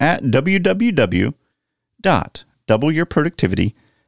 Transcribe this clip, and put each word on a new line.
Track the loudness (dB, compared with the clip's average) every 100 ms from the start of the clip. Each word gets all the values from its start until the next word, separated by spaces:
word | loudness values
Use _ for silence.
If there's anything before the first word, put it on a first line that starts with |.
at | 0 0 0
w | 0 2 0
w | -2 -2 0
w | 0 0 0 -2 -4 _ _ _ _ _ _
dot | 0 0 -2 -12 -20 _ 0
double | 0 2
your | -2 -2
productivity | -2 -2 -2 -2 0 -2 -4 _ _